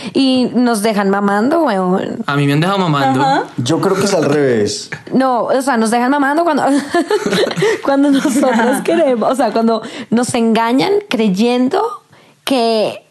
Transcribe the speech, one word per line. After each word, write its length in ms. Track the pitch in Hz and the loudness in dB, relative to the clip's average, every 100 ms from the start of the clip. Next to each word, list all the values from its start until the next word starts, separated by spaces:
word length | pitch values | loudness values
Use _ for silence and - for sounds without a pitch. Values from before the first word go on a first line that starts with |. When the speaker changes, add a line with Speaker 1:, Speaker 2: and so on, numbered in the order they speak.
| 226 | -6
Speaker 1:
y 340 | - 269 254 247 | 0 2 2 0
nos 280 | 233 247 226 | 0 0 0
dejan 280 | 220 202 196 | 0 0 0
mamando, 540 | 196 202 202 240 330 | 0 0 0 0 0
huevón. 540 | 294 196 180 185 - - 220 | 0 0 0 -2 -2 -6 -4
Speaker 2:
A 100 | 143 | 0
mí 100 | 143 | 2
me 60 | |
han 80 | 143 | 2
dejado 180 | 175 196 | 0 0
mamando. 420 | 180 143 139 185 | 0 0 0 2
Speaker 3:
Ajá. 240 | 269 294 480 - | 2 0 -2 -6
Speaker 4:
Yo 240 | 123 160 | -2 0
creo 160 | 185 190 | 0 0
que 80 | |
es 100 | 202 | 0
al 100 | 185 143 | 0 0
revés. 640 | 147 139 117 104 - - - - | 0 2 0 0 -4 -10 -16 -4
Speaker 1:
No, 320 | - 262 240 | 0 0 0
o 160 | 190 254 | 0 0
sea, 140 | 269 240 | 0 0
nos 140 | 220 | 0
dejan 200 | 233 247 | 0 0
mamando 340 | 285 269 302 | 0 0 0
cuando, 180 | 349 277 | 0 0
<laughs> 560 | 269 285 - 349 - 403 - - - - 427 427 | 0 0 0 -2 0 -2 0 -2 -2 0 -2 0
cuando 260 | - 277 285 | 0 2 2
nosotros 400 | 269 294 254 269 | 2 2 0 2
Speaker 3:
Ajá. 300 | 233 233 269 | 2 0 0
Speaker 1:
queremos, 460 | - 330 294 240 202 | 0 2 2 2 0
o 40 | 254 | 0
sea, 140 | 233 | 0
cuando 300 | 233 226 226 - - 233 | 2 0 0 -4 -14 -2
nos 240 | 226 247 | -2 0
engañan 580 | 247 226 220 226 262 392 415 - | 0 0 2 2 0 2 0 -2
creyendo 720 | 220 220 185 240 247 254 381 453 - - - - _ | -2 0 2 2 2 0 0 -4 -6 -16 -20 -20 _
que 580 | - 269 226 220 170 107 - | -4 0 0 0 -2 -4 -16